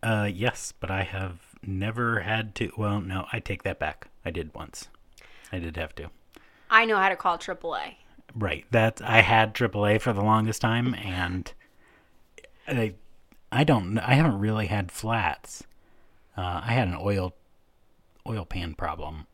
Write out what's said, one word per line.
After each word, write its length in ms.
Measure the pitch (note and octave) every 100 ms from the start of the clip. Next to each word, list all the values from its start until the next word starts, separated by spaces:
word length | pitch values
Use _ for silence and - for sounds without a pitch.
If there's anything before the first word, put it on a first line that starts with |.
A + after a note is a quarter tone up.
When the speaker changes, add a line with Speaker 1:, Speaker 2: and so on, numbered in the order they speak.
Speaker 1:
Uh, 260 | A#2 A2 G#2
yes, 400 | F#2 A#2 - - -
but 120 | F#2
I 100 | G2
have 360 | F#2 F#2+ F#2+ E2+ - -
never 560 | G2 F#2+ G2+ A2+ A#2 A2+
had 320 | F#2 A2 A2 -
to. 160 | A2+ -
Well, 240 | G#2+ G#2
no, 260 | F#2 F#2 -
I 60 | -
take 240 | - G2
that 160 | - F2
back. 280 | D2+ D2+ - -
I 60 | -
did 240 | E2 D#2
once. 340 | - E2 - - - - - - - -
I 60 | F#2
did 180 | E2+ D#2+
have 200 | D#2+ -
to. 160 | D#2+ - _ - - _ -
Speaker 2:
I 160 | A3 A3+
know 120 | G#3
how 120 | F#3+
to 60 | F#3
call 240 | F#3 E3+
triple 360 | - F3+ E3+ C3+
A. 220 | D2 - - - - A#2
Speaker 1:
Right. 300 | G2+ D#2+ -
That, 300 | A#2+ A2 -
I 180 | - A2+
had 340 | A2 A2+ A2 G#2+
triple 320 | A#2+ G#2 G#2
A 100 | G#2+
for 160 | B2
the 80 | G2+
longest 400 | G#2+ A2 A2 G#2+
time, 320 | A#2 A#2 B2
and 580 | A#2 G2+ F2+ F2+ F#2 F2 - - _ - _ _ - _ - - - -
I, 260 | C3+ A2 F#2 - - - - -
I 120 | A#2+
don't 320 | D3+ C3 F#2 A2
kn-, 40 | -
I 80 |
haven't 240 | C3+ D#3+ G2+
really 300 | G#2 A2 G2+
had 240 | G2+ F2+
flats. 720 | - G#2+ A2+ F2+ - - - - - _ - - - _ -
Uh, 240 | F2+ F2
I 100 | A2+
had 140 | A#2+ G#2
an 80 | F2
oil, 320 | G2 G2 F#2 - _ _ _ _ _ _ _ _ -
oil 180 | A2 F2
pan 300 | F2+ F2 D2+
problem 500 | D#2+ D#2+ D2 D#2 D#2